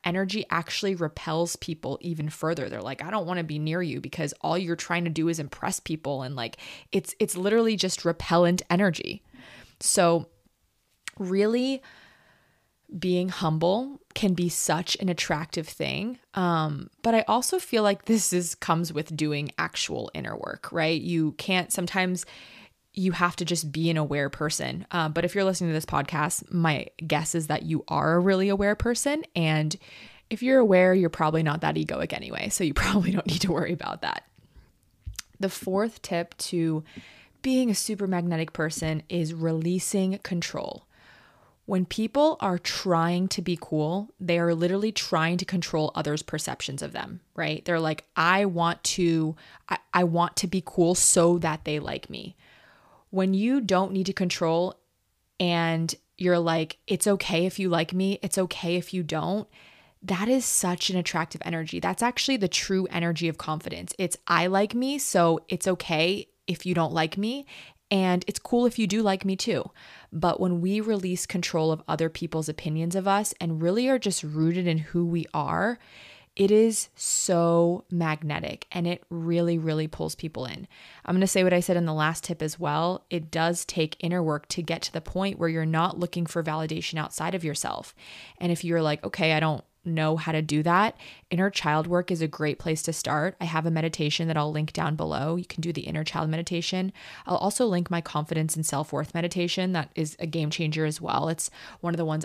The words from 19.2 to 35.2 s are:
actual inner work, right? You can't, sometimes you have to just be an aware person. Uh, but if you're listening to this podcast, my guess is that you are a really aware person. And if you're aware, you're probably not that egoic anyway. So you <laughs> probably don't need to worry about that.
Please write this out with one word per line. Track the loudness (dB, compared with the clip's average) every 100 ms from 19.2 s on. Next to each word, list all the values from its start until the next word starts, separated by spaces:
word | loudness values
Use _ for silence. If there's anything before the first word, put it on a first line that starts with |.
| -2 -2 -4 -4
actual | -4 -2 -4 -4 -6
inner | -8 -8 -8
work, | -8 -10 -4
right? | 0 0 0
You | 0 0 0
can't, | -2 -2 -2 0
sometimes | -2 -2 0 0 -2 -6 -16 -20 -20 -20 _ _
you | -2 0
have | 2 0 0
to | -2
just | -2 -2
be | -2 0
an | 2
aware | 0 0 -2
person. | -2 -2 -2 -4 -6 -4
Uh, | -2 0
but | 0
if | 0
you're | 2
listening | 2 2 0
to |
this | -2 0
podcast, | -2 -2 -2 -2 -2 -2
my | 2 2 2 -4 -10 -2
guess | 0 0
is | -2 0
that | -2
you | 0 -2 -2
are | 0 4 4
a |
really | 4 4 4
aware | 2 2
person. | 2 0 0 0 -2 -2
And | 0 2 2 0 -4 -12 -20 -20 -18 -8
if | -2
you're | 4 6
aware, | 8 8 8
you're | 6 4
probably | 2 0 2
not | 0 0
that | 0 -2
egoic | -2 -4 -4
anyway. | -6 -8 -6 -4
So | -2
you | 0
<laughs> | 2
probably | 2 2 2
don't | 0 0
need | 0
to | 0
worry | 0 0
about | -4 -6 -6
that. | -4 -6 -10 _ _ -20 -20 _ _ _ -14 -12